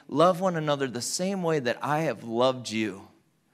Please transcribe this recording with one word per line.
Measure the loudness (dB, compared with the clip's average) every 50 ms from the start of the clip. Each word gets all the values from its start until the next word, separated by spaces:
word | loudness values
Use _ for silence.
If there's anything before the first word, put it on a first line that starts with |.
| -12
love | -2 4 4 6 6 4 2
one | 0 -2 0
another | 0 0 0 0 0 0
the | -2 -4 -4
same | -6 -6 -4 -4 -2 -2 -2 -2
way | 0 0 0
that | 0 0 0 -2 -2 -2
I | -2 0 0
have | 0 -2 -4 -4 -6
loved | -4 0 2 4 2 2 0 -4 -6
you." | -2 -2 -2 -2 -4 -8 -14 -20 _ _ _ _ _ _ _ _